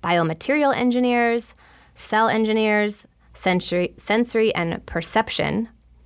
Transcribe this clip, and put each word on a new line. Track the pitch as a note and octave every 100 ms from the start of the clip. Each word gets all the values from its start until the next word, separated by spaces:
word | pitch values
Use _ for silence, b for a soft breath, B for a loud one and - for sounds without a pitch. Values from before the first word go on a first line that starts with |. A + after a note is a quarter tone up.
biomaterial | F3 F3 E3 D#3+ - D4 C#4+ -
engineers, | B3 B3 B3 A#3+ A#3 A#3 - - b b b -
cell | - G#3+ A3+
engineers, | A3 A3 A3 G#3+ G#3 G#3 G#3 - _ _
sensory, | - F#3+ F3+ - F3 F3 -
sensory | - G#3+ A#3+ A3+ A3
and | - E3+ E3 -
perception | E3+ E3 A3 A3+ - D3 G3+ A3+ _ _ -